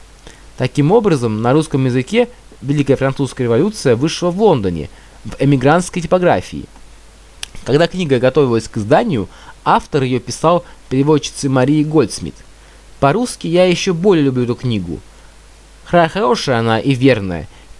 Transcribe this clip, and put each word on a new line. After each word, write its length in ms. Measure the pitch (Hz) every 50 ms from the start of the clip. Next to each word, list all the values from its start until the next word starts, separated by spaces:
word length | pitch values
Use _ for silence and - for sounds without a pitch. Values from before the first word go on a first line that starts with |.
| - - - - - - - - - - - -
Таким 340 | 131 131 - 143 143 147
образом, 480 | 202 240 208 202 165 131 120 117 107 107
на 140 | 117 120 135
русском 320 | 156 156 - - 135 131
языке 420 | 131 120 131 127 - 196 233 240 233 - - - - - -
Великая 360 | - 131 143 147 139 - 131
Французская 480 | - 135 135 131 - 139 123 - - 127
революция 520 | 117 117 117 165 214 214 - - 139 117
вышла 320 | 117 139 165 - - 175 175
в 100 | 170 190
Лондоне, 520 | 226 208 165 127 95 92 87 80 71 - - - - - - - -
в 100 | 107 - -
эмигрантской 640 | 135 143 143 131 120 139 156 180 180 - - 180
типографии. 640 | 165 - 180 185 180 170 123 92 - - - 71 - - - - - - - - - - - - - - - - - - - - -
Когда 220 | - 127 151 170
книга 320 | 165 - 180 180 143 135 120
готовилась 500 | 120 131 131 156 143 127 117 113 - -
к 80 | -
изданию, 540 | 117 104 104 143 190 240 233 156 110 92 - - - - - - - -
автор 380 | - 180 226 - - - 143
её 180 | 131 127 127 120
писал 420 | - - - - - 160 180 170 - - - - - -
переводчицы 600 | 123 135 139 151 156 143 - - - - - 139
Марии 340 | 131 131 127 139 147 156 147
Гольдсмит. 500 | 156 151 160 - 175 - - 87 80 - - - - - - - - - - - - - -
По-русски 460 | - 139 156 220 247 240 - - -
я 180 | 170 165 175 185
ещё 300 | 185 175 - - 196 175
более 300 | 160 180 214 185 160 143
люблю 200 | 139 131 127 123
эту 100 | 117 120
книгу. 460 | - - 123 117 101 87 85 80 58 - - - - - - - - - - - - - - - - -
Хра-, 240 | - - 175 165 160
хорошая 500 | - 190 220 247 233 - - 143 127 113
она 220 | 113 113 113 110
и 120 | - 139
верная. 560 | 139 120 131 139 123 110 98 95 87 80 69 - - - - - - -